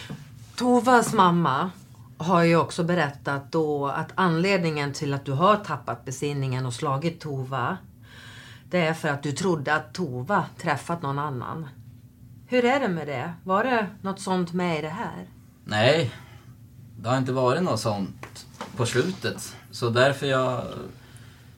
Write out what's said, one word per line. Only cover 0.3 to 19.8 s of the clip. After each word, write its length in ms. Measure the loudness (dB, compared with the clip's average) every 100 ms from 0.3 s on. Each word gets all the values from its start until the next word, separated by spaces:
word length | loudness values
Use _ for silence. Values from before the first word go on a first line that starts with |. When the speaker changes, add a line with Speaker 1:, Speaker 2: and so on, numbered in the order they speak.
| -20 -16 -2
Speaker 1:
Tovas 580 | 4 4 6 6 6
mamma 580 | 6 6 6 4 2 -2 -6 -18 -20 -20 -8
har 260 | 2 4
ju 120 | 6 6
också 280 | 4 0
berättat 680 | 0 2 0 -2 -6 -6 -2
då 360 | -2 0 0 -2
att 240 | -4 -4 0
anledningen 800 | 2 4 2 2 2 0 -2
till 200 | -2 -4
att 120 | -4 -2
du 60 |
har 240 | 2 4 4
tappat 500 | 0 -6 -6 -8 -8
besinningen 600 | -6 -4 -2 -2 -2 -4
och 80 |
slagit 480 | -4 -2 0 -2 -4
Tova, 560 | -8 -8 -4 -2 -2 -4 -10 -20 -20 -20 -20 -20 -20 -20 -4
det 80 | 0
är 160 | 0
för 140 | 0 -2
att 160 | -2
du 80 | -2
trodde 440 | -2 0 0 0 0
att 180 | -2
Tova 520 | -6 -6 -6 -2 0 0 -4
träffat 400 | -2 -2 -2 -6
någon 180 | -4 -4
annan. 480 | -4 -6 -8 -8 -10 -14 -20 -20 -20 -20 -20 -20 -2
Hur 180 | 2 4
är 140 | 2
det 80 | 0
med 200 | -2 -4
det? 260 | -6 -6 -8
Var 200 | 0 0
det 240 | 2 0 -2 -6
något 180 | -8 -6
sånt 340 | -2 0 0
med 260 | -2 -2 -2
i 20 |
det 80 | -4
här? 380 | -6 -8 -10 -14 -18 -20 -20 -6
Speaker 2:
Nej, 460 | 2 4 4 0 -6 -16 -20 -20 -20 -20 -20 -20 -10
det 120 | -2
har 80 | 0
inte 140 | 0
varit 320 | 2 2 2
något 160 | 0 0
sånt 680 | -2 -2 -4 -8 -16 -18 -20 -16 -12 -4
på 100 | 0
slutet. 720 | 2 0 -2 -6 -8 -12 -16 -16
Så 180 | -6